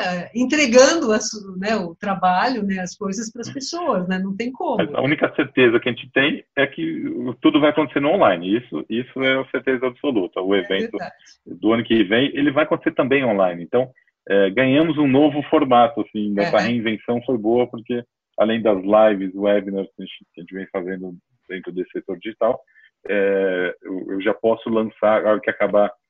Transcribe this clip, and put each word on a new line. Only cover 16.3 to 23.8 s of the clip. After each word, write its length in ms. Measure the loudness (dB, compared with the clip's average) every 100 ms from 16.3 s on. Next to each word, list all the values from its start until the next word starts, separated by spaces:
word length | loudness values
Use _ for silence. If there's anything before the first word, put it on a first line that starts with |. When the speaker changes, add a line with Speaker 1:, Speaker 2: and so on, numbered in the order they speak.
Speaker 2:
dessa 240 | -2 2 2
Speaker 1:
Aham. 80 | 2
Speaker 2:
reinvenção 540 | -2 -2 -4 -4 -4
foi 120 | -2 -2
boa, 300 | 2 2 0
porque 380 | -4 -6 -6 -6 _ _ -2
além 240 | 0 2
das 140 | 2 0
lives, 580 | 2 6 6 4 -4
webinars 540 | -2 0 0 0 -8 -8 -12
que 60 |
a 20 |
gente, 140 | -18 -18 _
que 80 | -20
a 20 |
gente 120 | -14
vem 120 | -12 -8
fazendo 460 | -8 -8 -10 -10 -16 _ _ _
dentro 240 | -12 -10
desse 180 | -8 -8
setor 260 | -10 -10 -10
digital, 420 | -12 -4 -2 -2 _ _ _ _ -4
é, 680 | 0 0 0 0 -2 -4 -6